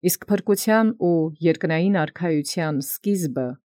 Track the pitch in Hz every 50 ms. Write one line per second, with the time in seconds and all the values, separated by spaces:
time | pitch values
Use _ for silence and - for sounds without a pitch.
0 | - 180 - - - - 208 190 - - 202 196 - - 214 220 226 220 226 -
1 | - 175 170 165 160 160 156 - 160 165 160 160 - 165 160 160 175 196 202 185
2 | 151 156 - - 180 175 160 151 143 - - - 165 156 151 135 135 - - -
3 | _ 202 202 190 175 151 123 135 131 123 127 131 _